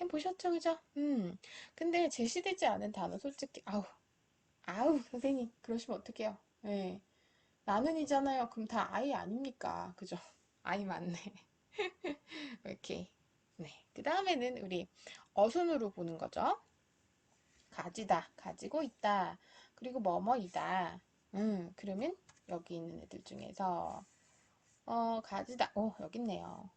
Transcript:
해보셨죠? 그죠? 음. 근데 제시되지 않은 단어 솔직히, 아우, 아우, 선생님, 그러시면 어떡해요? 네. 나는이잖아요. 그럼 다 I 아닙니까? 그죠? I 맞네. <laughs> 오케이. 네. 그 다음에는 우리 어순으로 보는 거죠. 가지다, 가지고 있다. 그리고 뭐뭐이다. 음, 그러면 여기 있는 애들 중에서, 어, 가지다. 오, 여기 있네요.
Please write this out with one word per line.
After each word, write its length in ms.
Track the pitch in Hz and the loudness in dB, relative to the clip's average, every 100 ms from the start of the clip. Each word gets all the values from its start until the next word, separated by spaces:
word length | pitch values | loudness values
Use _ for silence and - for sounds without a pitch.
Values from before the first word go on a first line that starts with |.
해보셨죠? 500 | 349 302 339 370 359 | -2 0 0 0 2
그죠? 260 | 339 330 320 - - | 2 2 0 -2 -2
음. 400 | 294 269 180 180 - - - - | 2 2 0 -4 -12 -16 -14 -4
근데 340 | 330 339 330 | 2 4 4
제시되지 560 | - 233 349 370 381 254 | 2 0 0 0 2 2
않은 260 | 196 208 | 2 -2
단어 260 | 208 175 190 | -2 -4 -4
솔직히, 440 | 285 277 277 - - | -6 -6 -8 -10 -4
아우, 180 | 208 190 - _ _ _ _ _ _ - | -2 -2 -8 _ _ _ _ _ _ -6
아우, 340 | 185 269 302 233 | 2 6 6 2
선생님, 400 | 247 269 269 233 - | 0 2 2 0 -6
그러시면 380 | - 233 233 196 | -4 -4 -2 -6
어떡해요? 380 | - 233 214 202 _ _ | -6 -4 -4 -4 _ _
네. 400 | 208 202 190 185 - _ _ _ _ _ - | -2 -2 -2 -4 -12 _ _ _ _ _ 2
나는이잖아요. 840 | 208 277 320 294 285 277 269 240 | 4 4 2 4 4 4 2 0
그럼 180 | - 220 | -2 -2
다 260 | 233 196 | 0 0
I 200 | 190 277 | 0 0
아닙니까? 800 | 226 175 226 277 247 - 170 180 180 | 0 -2 -4 -4 -4 -4 -4 -6 -8
그죠? 220 | 180 175 - - _ _ | -8 -8 -10 -20 _ _
I 220 | - 190 196 | -2 -2 -2
맞네. 280 | 165 175 170 202 - - _ _ | -4 -4 -6 -8 -14 -20 _ _
<laughs> 500 | - 370 - 359 294 - 311 294 240 - | -4 -4 -2 -6 -6 -8 -10 -10 -10 -10
오케이. 440 | - - - 185 _ _ _ _ - | -10 -6 -6 -6 _ _ _ _ -14
네. 120 | 156 - _ | -14 -14 _
그 80 | - | -6
다음에는 600 | - 339 392 320 247 254 | 0 2 4 2 2 -2
우리 240 | 196 185 180 _ - - - | -2 -2 -4 _ -18 -18 -4
어순으로 580 | - 214 320 349 302 220 | 4 6 6 4 2 0
보는 260 | 196 170 165 | -4 -6 -4
거죠. 420 | - - 254 415 _ _ _ _ _ _ _ _ _ _ _ | -4 0 2 2 _ _ _ _ _ _ _ _ _ _ _
가지다, 600 | - 170 175 208 170 - - | -8 -8 -4 4 4 4 -10
가지고 460 | 196 175 202 302 | -12 -8 -2 0
있다. 540 | 285 - 208 202 170 175 - - - - | -2 0 2 4 2 -2 -14 -20 -20 -12
그리고 240 | 240 254 | -6 0
뭐뭐이다. 1000 | 196 175 190 254 180 165 160 185 170 175 _ _ _ 190 | 2 4 4 2 2 -2 0 2 0 -4 _ _ _ 0
음, 360 | 214 202 170 185 | 2 2 -2 -8
그러면 420 | 202 190 277 370 _ - - | -6 -2 -2 -4 _ -20 -8
여기 260 | 175 170 170 | -8 -6 -8
있는 260 | 165 165 | -6 -10
애들 200 | 151 - | -12 -14
중에서, 800 | - 196 - - 190 175 165 - 202 _ _ _ _ _ _ _ - | -12 -12 -10 -4 -2 0 -2 -6 -12 _ _ _ _ _ _ _ -2
어, 360 | 233 226 226 | 0 2 0
가지다. 480 | 226 196 - 247 - - | -2 -4 -4 0 2 2
오, 180 | 214 - | 0 -2
여기 200 | 165 220 | -8 -4
있네요. 500 | 240 175 170 - 196 | -2 -2 -6 -10 -14